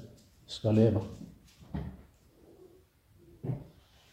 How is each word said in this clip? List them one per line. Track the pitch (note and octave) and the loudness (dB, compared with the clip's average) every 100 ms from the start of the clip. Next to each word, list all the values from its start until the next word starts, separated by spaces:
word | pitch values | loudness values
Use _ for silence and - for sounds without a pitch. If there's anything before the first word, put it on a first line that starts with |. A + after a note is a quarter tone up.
| - - - _ - | -12 -20 -20 _ -18
skal | - A2 A2 | -4 2 6
leve. | A2 G2 F#2+ - - - - - - - - - - _ _ _ - - - - _ _ _ _ - - - - - - _ - - | 6 4 -2 -10 -16 -20 -20 -20 -12 -10 -10 -14 -20 _ _ _ -20 -20 -20 -20 _ _ _ _ -20 -12 -10 -10 -12 -20 _ -20 -20